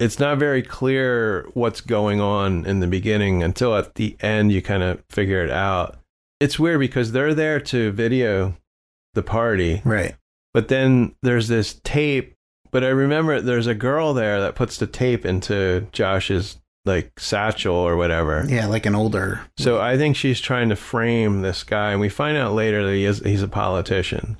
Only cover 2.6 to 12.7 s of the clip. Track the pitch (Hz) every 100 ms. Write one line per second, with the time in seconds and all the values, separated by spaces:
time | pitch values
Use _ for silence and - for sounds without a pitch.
2.6 | 87 98 87 92 107 107 101 90 85 -
3.6 | 123 104 - - 107 - 107 107 104 95
4.6 | - 98 90 87 - - 98 92 82 85
5.6 | 98 90 82 - _ _ _ - 143 -
6.6 | 165 156 131 135 113 127 147 156 156 147
7.6 | - 123 110 101 113 127 113 98 95 85
8.6 | _ _ _ _ _ 107 - 113 117 101
9.6 | 85 92 - 107 - - _ _ _ 113
10.6 | 107 131 131 127 113 - 127 120 110 113
11.6 | 101 - - 147 151 135 120 _ _ _
12.6 | _